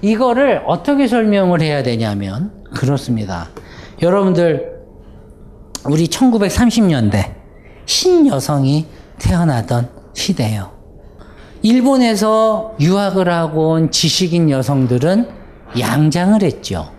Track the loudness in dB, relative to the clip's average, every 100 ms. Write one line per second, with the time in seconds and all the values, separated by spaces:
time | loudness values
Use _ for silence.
0 | 0 0 2 2 2 0 -2 -4 0 0
1 | 2 2 2 2 2 2 0 0 -2 -2
2 | -2 -2 -4 -6 -8 -10 -14 -6 -2 -2
3 | -2 -4 -4 -8 -10 -16 -20 -20 -20 -4
4 | 0 2 2 2 2 0 -6 -14 -20 -20
5 | -20 -20 -20 -20 -20 -20 -18 -12 -4 0
6 | 0 2 2 2 0 2 2 2 2 2
7 | 2 0 -4 -8 -20 -20 -20 -20 -6 -2
8 | 2 4 4 2 -2 0 2 0 -2 -12
9 | -20 -6 -2 2 2 0 0 -2 -2 -8
10 | -20 -10 -4 -2 -2 -4 -8 -16 -20 -20
11 | -20 -20 -20 -20 -20 -6 0 2 4 2
12 | 2 2 2 2 2 0 -4 -2 0 2
13 | 0 0 0 0 -2 0 0 2 0 0
14 | -2 -2 -2 2 2 0 0 0 0 0
15 | 2 0 -2 -8 -20 -20 -10 -6 -2 0
16 | 2 2 2 2 2 -2 -8 -8 -8